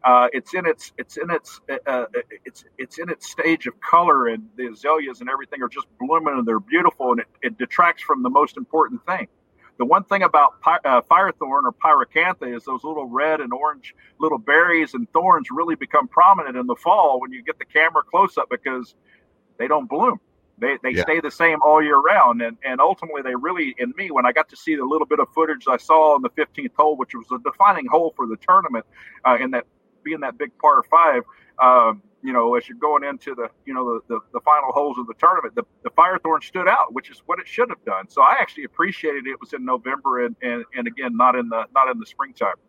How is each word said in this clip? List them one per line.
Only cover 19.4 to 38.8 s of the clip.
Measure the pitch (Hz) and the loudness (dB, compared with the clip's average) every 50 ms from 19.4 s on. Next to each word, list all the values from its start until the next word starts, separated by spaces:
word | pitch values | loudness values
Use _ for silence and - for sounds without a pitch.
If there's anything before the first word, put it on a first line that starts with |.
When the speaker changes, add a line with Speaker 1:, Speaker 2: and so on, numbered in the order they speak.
| _ _ _ | _ _ _
Speaker 1:
they | _ 117 131 | _ -4 -2
don't | 151 156 135 - | -2 -2 -2 -4
bloom. | 135 151 - 254 - 208 _ _ _ _ _ _ _ _ | -4 0 0 0 0 -2 _ _ _ _ _ _ _ _
They, | 110 135 143 127 - | -4 -4 -4 -4 -4
they | 131 | -4
Speaker 2:
Yeah. | 123 90 - | -2 -2 -2
Speaker 1:
stay | - 156 165 | 0 -2 -2
the | 156 147 | -2 -6
same | - - 165 165 160 147 143 | -6 -2 -2 0 0 2 4
all | 151 151 156 | 4 4 4
year | 156 151 147 143 | 4 4 4 4
round. | 139 165 196 202 151 123 120 117 120 | 4 4 4 6 4 4 4 0 -4
And, | 117 117 _ - | -6 -8 _ -8
and | 135 127 127 | -8 0 2
ultimately, | 139 170 196 _ - 165 156 143 135 | 2 2 2 _ -8 -10 -10 -8 -6
they | 131 127 | -6 -6
really, | 123 127 165 180 180 160 135 127 - | -4 -4 -6 -4 -4 -6 -6 -6 -8
in | 127 123 131 | -8 -8 -8
me, | - 196 190 | -10 -10 -4
when | 151 131 123 | -2 0 2
I | 123 123 | 2 2
got | 151 156 _ | 0 -2 _
to | - | -8
see | - - - 156 | -12 -6 -4 -4
the | 147 131 | -2 -2
little | 131 147 160 151 | -2 -2 -2 0
bit | - 151 143 | 0 0 -2
of | 135 - _ | -2 -2 _
footage | 156 160 156 151 127 - 139 | -2 -2 -2 -2 -6 -2 -2
I | 127 | -2
saw | 123 - - 160 160 156 151 147 | -2 0 2 4 4 6 6 4
on | 143 127 | 2 0
the | - | -4
fifteenth | _ - 151 - _ - 139 120 _ | _ -4 -6 -6 _ -12 -12 -10 _
hole, | - 151 156 156 | 0 0 0 2
which | 131 127 _ - | -2 -6 _ -10
was | 120 113 _ | -18 -10 _
a | 131 123 120 139 | -10 -8 -6 -8
defining | - _ 196 202 196 165 139 | 0 _ 2 4 4 2 -2
hole | 120 - 165 170 160 - | 0 0 0 0 0 -4
for | - 135 | -6 -8
the | 113 113 | -8 -8
tournament, | - - - 180 190 185 160 123 117 - _ _ _ - - - - _ | -8 0 2 2 2 2 0 -6 -8 -8 _ _ _ -20 -20 -20 -4 _
uh, | 127 123 120 | 2 2 2
in | 131 131 131 | 0 -4 -4
that, | 120 117 _ _ _ _ _ _ _ _ | -6 -8 _ _ _ _ _ _ _ _
being | 147 160 156 | -8 -8 -6
that | 143 131 113 | -6 -10 -8
big | _ 147 127 _ _ | _ -10 -10 _ _
par | - 151 147 - - _ | 2 4 4 4 2 _
five, | - 165 170 160 139 123 117 _ - _ _ _ _ - 127 | 4 6 6 6 4 0 -2 _ -18 _ _ _ _ 4 6
um, | 127 127 123 117 113 110 101 _ _ _ _ | 6 8 8 6 4 2 -2 _ _ _ _
you | - 135 127 | -10 -4 -2
know, | 123 117 117 120 | 0 0 2 0
as | 120 117 - | -2 -4 -6
you're | 123 120 | -12 -4
going | 147 151 151 143 143 | -2 0 0 0 0
into | 143 139 123 - 143 135 | -2 -10 -10 -12 -14 -10
the, | 120 117 110 _ _ _ | -8 -10 -10 _ _ _
you | - 135 | -12 -8
know, | 127 127 123 120 110 - _ | -6 -4 -4 -4 -6 -6 _
the, | 117 | -10
the, | 110 - _ _ | -10 -10 _ _
the | 120 | -6
final | _ - 151 151 143 131 127 | _ 2 4 4 2 0 -2
holes | 143 143 147 131 123 | -2 -2 -2 -4 -8
of | 123 | -12
the | 113 110 | -12 -8
tournament, | _ - 170 185 175 143 113 _ | _ 2 2 2 2 -4 -6 _
the, | 120 113 _ _ _ _ | -8 -10 _ _ _ _
the | 117 | -4
firethorn | _ - 165 180 185 175 _ 160 160 151 - | _ 4 4 4 2 -4 _ -2 -2 -2 -2
stood | - _ 190 180 | -6 _ -2 0
out, | 185 - - - - 226 | 2 2 2 0 -2 -4
which | 254 - - | -12 -12 -14
is | - _ _ | -20 _ _
what | - 175 180 | -8 -8 -8
it | - | -8
should | - - - 240 240 | -12 -4 -4 -4 -4
have | 185 _ _ | -4 _ _
done. | - 98 95 95 - | -8 -8 -8 -8 -8
So | _ 147 160 | _ 2 4
I | - 339 269 | 4 4 2
actually | 208 - - - 143 | -2 -4 -6 -16 -16
appreciated | 123 _ - | -16 _ -4